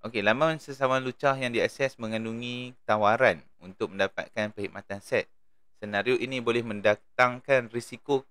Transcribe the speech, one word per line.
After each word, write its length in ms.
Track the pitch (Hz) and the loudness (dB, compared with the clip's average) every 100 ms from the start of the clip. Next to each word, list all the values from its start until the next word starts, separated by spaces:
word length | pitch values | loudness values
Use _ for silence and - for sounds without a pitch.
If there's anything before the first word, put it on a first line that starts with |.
| 104 | -6
Okey, 160 | 117 | 0
laman 400 | 101 117 160 156 | 2 2 2 0
sesawan 400 | - 135 135 131 | -10 -2 0 0
lucah 320 | 127 - 143 | -2 -2 0
yang 160 | 135 127 | 0 -2
diakses 480 | 117 87 - 135 - | 0 0 0 -4 -2
mengandungi 800 | 113 110 113 113 120 123 123 - - | -6 -4 -4 -6 -8 -8 -10 -14 0
tawaran 560 | 107 104 113 127 85 - - | 4 4 6 4 4 -6 -20
untuk 320 | 90 95 101 | -18 -6 -6
mendapatkan 640 | 95 95 - 80 - 107 | -2 -2 -2 -8 -4 -4
perkhidmatan 480 | 104 98 92 - 101 | -4 -10 -10 -12 -12
seks. 300 | - 120 - - - _ - _ | -2 -2 -2 -12 -20 _ -20 _
Senario 340 | 104 104 104 127 | -4 -2 2 0
ini 240 | 123 131 | 0 -4
boleh 220 | 117 117 | 0 0
mendatangkan 1040 | 117 104 104 104 - - 123 123 - 135 117 | -2 0 2 2 -2 0 0 0 0 0 0
risiko 500 | 120 - 117 - 135 - | -8 -8 -16 -2 -2 -2